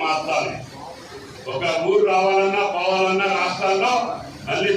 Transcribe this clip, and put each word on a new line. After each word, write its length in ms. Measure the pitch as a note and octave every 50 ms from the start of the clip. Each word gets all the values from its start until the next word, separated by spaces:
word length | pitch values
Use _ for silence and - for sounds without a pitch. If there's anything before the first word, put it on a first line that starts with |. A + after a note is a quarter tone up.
| D#3+
మార్చాలి. 480 | D#3 D#3 D#3 D#3+ D#3+ D3+ D3+ - - - - - - - - - - - - - - - - - - - - - - F3
ఒక 100 | F3+ F3 E3 D#3+ E3 E3 F#3+
ఊరు 160 | G3+ G#3 - F#3+
రావాలన్నా, 520 | F#3+ F#3 F#3+ F#3+ F#3+ G3 G3 F#3+ G3 G3+ G3+ G3+ -
పోవాలన్నా, 500 | F3 F3+ F#3 F#3+ F#3+ F#3+ F#3 F#3+ G3 G3 G3 F#3+ F3+
రాష్ట్రాల్లో 540 | F#3 F#3 - - G3 F#3+ G3 F#3+ - B3+ B3 A#3 - - - - - - - - - -
మళ్ళీ 220 | - - G3 G#3 F#3+